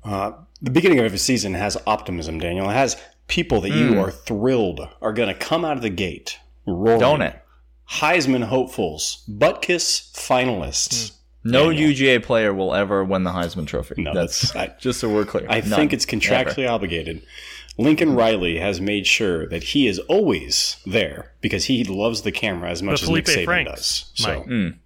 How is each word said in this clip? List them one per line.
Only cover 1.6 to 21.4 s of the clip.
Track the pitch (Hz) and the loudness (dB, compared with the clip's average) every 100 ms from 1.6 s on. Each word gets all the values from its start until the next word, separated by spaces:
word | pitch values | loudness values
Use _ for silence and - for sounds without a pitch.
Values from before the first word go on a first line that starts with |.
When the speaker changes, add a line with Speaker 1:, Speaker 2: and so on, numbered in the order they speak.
| 101 - - | -2 -2 0
Speaker 1:
optimism, | 107 - 90 78 80 | -2 -2 -6 -6 -6
Daniel. | 85 87 98 | -4 -2 0
It | |
has | 110 135 - - _ _ | 2 0 -2 -12 _ _
people | - 170 113 | -4 0 0
that | 95 | 0
you | 147 120 | 2 4
Speaker 2:
Mm. | 107 | 4
Speaker 1:
are | 95 | 2
thrilled | - - 107 120 131 98 80 76 - | -4 -8 -2 0 2 0 -2 -12 -6
are | 113 | -4
gonna | 110 110 92 | -2 -2 -2
come | - 165 | -2 -2
out | 170 139 | 0 -2
of | |
the | 117 | -2
gate | 90 92 71 - - _ _ - | -2 -4 -6 -12 -14 _ _ -6
roaring. | 90 107 113 | 0 4 6
Speaker 2:
Don't | 120 147 | 6 4
it? | 90 - _ _ _ _ _ | 0 -6 _ _ _ _ _
Speaker 1:
Heisman | - 151 180 135 127 110 | -2 2 2 2 2 2
hopefuls, | 127 127 - 90 78 - - - | 0 -2 -2 -4 -2 -8 -8 -12
Butkus | 104 147 185 - 175 - - - | 2 2 2 -2 0 0 -2 -4
finalists. | - - 127 127 104 73 - - 123 110 | -14 0 2 2 -2 -2 -4 -2 -4 -6
Speaker 2:
Mm. | - _ _ | -12 _ _
No | 113 127 156 | 0 4 4
Speaker 1:
Daniel. | 156 151 | 4 4
Speaker 2:
U | 135 | 4
G | 135 | 4
A | 123 | 4
player | - 117 107 | 4 2 2
will | 98 95 | 2 0
ever | 82 98 101 | 2 2 2
win | 95 95 | 2 0
the | 92 | 0
Heisman | 90 87 90 76 | -2 -4 -4 -6
Trophy. | 73 - - | -6 -6 -6
Speaker 1:
No, | 80 | -4
Speaker 2:
That's | 87 82 - - | -2 -2 0 -2
Speaker 1:
that's, | - | -2
I, | 95 - | -6 -4
Speaker 2:
<laughs> | |
just | 131 120 | -4 -2
so | 117 | 0
we're | 104 101 | 2 2
clear. | - - | -2 -2
Speaker 1:
I | 110 | -2
Speaker 2:
None. | 107 | 0
Speaker 1:
think | 202 151 | 2 2
it's | 139 - | 0 -2
contractually | 113 - 127 131 135 127 | -2 2 2 2 -2 0
Speaker 2:
Ever. | |
Speaker 1:
obligated. | 117 95 85 78 82 - - - - - - | 0 -2 -4 -6 -10 -12 -20 -18 -20 -18 -2
Lincoln | 127 151 165 123 | 2 4 4 4
Riley | 113 107 90 82 | 4 2 0 0
has | 92 92 | -2 -2
made | 95 104 92 | 0 0 2
sure | - 104 82 78 | 0 2 0 -2
that | 85 | -6
he | - 143 127 | -2 2 2
is | 92 | 0
always | - 180 196 92 - - - - - | 0 2 4 0 -2 -2 -2 -6 -4
there | 110 85 71 - _ | -2 -2 -6 -16 _